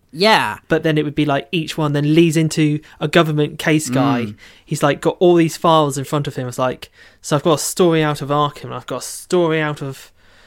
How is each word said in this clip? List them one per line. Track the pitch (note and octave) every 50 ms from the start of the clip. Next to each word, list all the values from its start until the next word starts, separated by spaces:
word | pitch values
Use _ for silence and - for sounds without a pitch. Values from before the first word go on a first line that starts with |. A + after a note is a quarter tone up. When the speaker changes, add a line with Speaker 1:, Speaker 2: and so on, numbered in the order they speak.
| _ _
Speaker 1:
Yeah. | - D3+ G3 A3 A3 D#3+ B2+ G#2+ G#2 - _ -
Speaker 2:
But | E3 D#3 D#3+
then | E3 D#3 D3+
it | D3+
would | D3 D3
be, | - D3+
like, | D3 C#3 C#3+ - - -
each | E3+ D#3 C3+ - -
one | D#3 D3 C#3+
then | C#3+ D3 D3 D#3
leads | E3 E3+ E3 D3
into | E3 D#3+ D#3 - E3 D#3 D3+ D3 D3+ - - - -
a | D#3 D3
government | - F3 E3+ D#3+ D3+ D3 D3 D3 - -
case | - E3+ D#3 D#3 D3+ B2+
guy. | B2 C3+ C3+ C#3 C3+ A#2+ A#2
Speaker 1:
Mm. | G#2 G#2 - - - - _ _
Speaker 2:
He's, | - D#3 D3 -
like, | C#3+ C#3+ -
got | - E3 - -
all | F#3+ F3 F3
these | E3+ E3 D#3+ -
files | - - F3 D#3+ D#3 D3+ C#3+ C3
in | C#3+ C3+
front | - - D3+ C#3+
of | D3 C3
him. | C#3 B2+ B2
It's | A#2+ -
like, | C3 B2+ - - - - _ _ - - _ _
"So | - - D#3
I've | C#3+ -
got | F3+ D#3 C3+
a | -
story | - - - F#3 E3+ D#3+ D#3+ D#3
out | D3+ D3 -
of | D3 C3+
Arkham, | C#3+ D3 D3 C#3+ - - -
and | B2 B2+
I've | B2 -
got | - C3+ B2 -
a |
story | - - - - - - F3+ F3 D#3+ D#3+ D#3+
out | D#3 D3+ D3 - D3
of | C3+ C3 - - - _ _ _ _ _ _ _